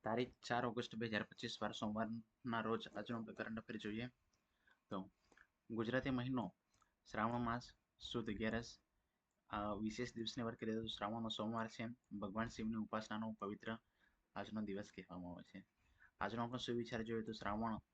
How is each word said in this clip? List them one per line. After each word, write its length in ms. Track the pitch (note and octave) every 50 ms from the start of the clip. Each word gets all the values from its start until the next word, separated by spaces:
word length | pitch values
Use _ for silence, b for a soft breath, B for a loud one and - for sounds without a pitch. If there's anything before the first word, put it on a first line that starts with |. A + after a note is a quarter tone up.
| _
તારીખ 280 | A2 A2 A#2 B2+ B2+ - _ -
ચાર 200 | - B2 A#2+ A#2+
ઓગસ્ટ 300 | A#2+ G#2+ A#2+ A#2+ - -
બે 100 | A2 A#2
હજાર 160 | A#2 A2 G#2 G#2+
પચીસ, 400 | - - - - A#2 - - A2
વાર 100 | G#2 -
સોમવારના 880 | - A#2 G#2+ G#2+ A2 A2+ G#2+ A2+ A#2 A2+ _ _ _ _ B2+ A#2 A#2
રોજ 280 | A2 A2 A2+ A2 A2 -
આજનો 300 | - G#2 G#2 - A#2+ A#2
આપણે 160 | A2+ A2 G#2
કરંટ 240 | - A2 A2 A2+ A2+
અફેર 180 | - - A2+
જોઈએ. 320 | A2 - G#2+ G#2 A2+ A#2+ B2 - _ _ _ _ b b b b b b b b b b _
તો 200 | G#2+ F#2+ F#2+ F#2+ _ _ B B B B B B _ _ _ _
ગુજરાતી 400 | A#2 A2 A#2 A2 A#2 C3 B2+ C#3+
મહિનો 440 | C3 B2+ B2 B2+ C3 B2+ G#2+ F2 - _ _ b b b b b b _ _ -
શ્રાવણ 280 | - A2 G#2+ A2+ A#2+ A#2+
માસ 340 | A#2+ A#2 A#2 A#2+ B2 - - _ _ _ _ _
સુદ 300 | - - - A#2+ A2 A2+
અગિયારસ, 500 | G#2+ - A2 A2 G#2+ A2 A2+ - - - _ _ _ _ _ _ _ _ _ _ _ _ _ _
અ, 240 | - G#2 G#2 G#2 G#2
વિશેષ 400 | G2 G#2+ G#2+ G#2+ - B2 A#2+ -
દિવસની 300 | A#2 A2+ A2 - - A#2
વાત 100 | A2+ A2+
કરીએ 200 | - - A2 A2
તો 120 | A2+ A2+
શ્રાવણનો 420 | A2 - - G#2 G#2 A2 A#2 A2+ A2+
સોમવાર 400 | G#2+ - A2 A2 A#2 A#2 A2+ A2
છે. 180 | - - A#2 A2+ A#2+ _ _ _ -
ભગવાન 360 | G#2 G#2 G2+ F#2+ A2 A2+ A#2
શિવની 260 | - - A2 A2 A2+
ઉપાસનાનો 580 | A2+ G#2+ G#2+ - A2 G#2+ - A2 G#2+ A2 A2+ A2
પવિત્ર 460 | - G#2 G2 G#2+ G2+ - A2+ A2+ A2+ _ b b b b b b b b _ _
આજનો 280 | G#2 G2+ G#2 G#2 A2 G#2+
દિવસ 280 | G2+ G2 G2 G#2 - -
કહેવામાં 360 | - F#2 - F2+ F2 F2+ F2 F2
આવે 100 | F2 F2+
છે. 240 | - - F#2+ F#2+ _ _ B B B B B B B B _
આજનો 220 | - G2+ G#2+ A#2 A#2+
આપણો 140 | A#2+ B2
સુવિચાર 460 | B2 - - A#2+ A#2+ A2+ A#2 B2 A2+ A2+
જોઈએ 200 | A2+ A#2 A2+ A2
તો 100 | A2+ A2
શ્રાવણ 460 | - - G#2 G#2 G#2+ A2+ A2+ A2 G2+ - _